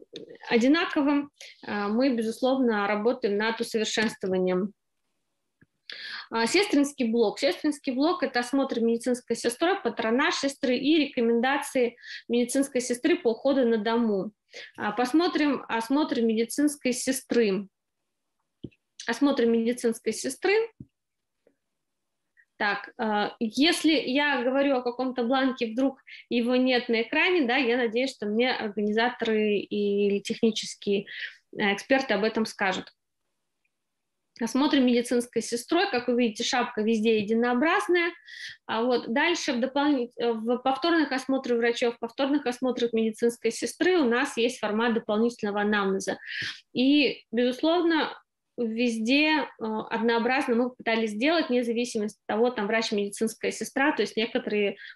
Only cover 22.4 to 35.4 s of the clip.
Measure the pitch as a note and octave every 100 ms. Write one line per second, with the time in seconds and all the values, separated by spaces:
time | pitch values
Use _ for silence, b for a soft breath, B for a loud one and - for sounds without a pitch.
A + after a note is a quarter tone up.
22.4 | _ _ G#3+ G3 - - A3 G#3 G3+ -
23.4 | A3+ A3+ D#4 D#4 D4+ D4+ - C4 D4 C4+
24.4 | A#3+ C4 C#4 C4 B3 A#3+ C4 B3+ A#3 C4+
25.4 | C4+ B3+ A#3 A3 C4+ C4 B B B A#3+
26.4 | A#3 B3+ B3+ B3 A#3+ A3 A3+ D4+ F4 F4+
27.4 | A#3+ B3+ B3 A#3+ A#3+ A3 C4 - G#3 G#3+
28.4 | B3+ - A3 G3+ G#3 G#3+ A#3+ B3 A3+ A3
29.4 | G#3+ G#3 - G#3 G3+ G3+ G3+ G3+ - A3+
30.4 | A3+ A3 - - - G3+ G3+ B B B
31.4 | _ - G#3 G3+ - C4+ C4 G3+ G#3+ A3
32.4 | A3 - G3 F#3+ - _ _ _ _ _
33.4 | _ _ _ _ _ _ _ _ _ -
34.4 | A3+ B3+ D4 D4+ B3+ A#3+ A#3+ B3 A#3+ A#3